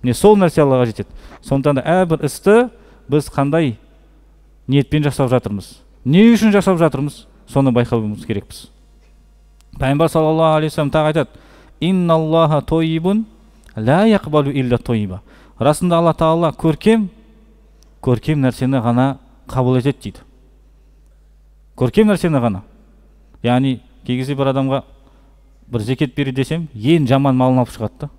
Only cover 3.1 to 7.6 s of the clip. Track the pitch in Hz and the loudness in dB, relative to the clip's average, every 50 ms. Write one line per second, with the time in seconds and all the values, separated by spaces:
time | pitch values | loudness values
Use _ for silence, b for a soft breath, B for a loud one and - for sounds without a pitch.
3.1 | 135 151 139 - - - 139 143 151 165 165 131 107 - - _ _ _ _ _ | -2 -2 -2 -2 -4 -2 -2 0 0 0 0 -2 -4 -8 -16 _ _ _ _ _
4.1 | _ _ _ _ _ _ _ _ _ _ _ - 135 143 131 - - 156 147 147 | _ _ _ _ _ _ _ _ _ _ _ 0 0 0 0 0 -2 -2 -2 -2
5.1 | - - 139 120 127 123 - 104 101 98 - - - _ _ _ _ _ - 123 | -2 -2 0 0 0 -2 -2 -4 -8 -8 -10 -14 -20 _ _ _ _ _ -4 2
6.1 | 147 185 220 233 233 208 214 220 202 202 - 190 185 165 165 156 - 131 147 147 | 4 6 6 6 6 4 2 2 2 2 2 2 2 2 0 0 0 -2 -6 -6
7.1 | - - - _ _ - _ - - 135 | -8 -12 -20 _ _ -20 _ -4 -2 0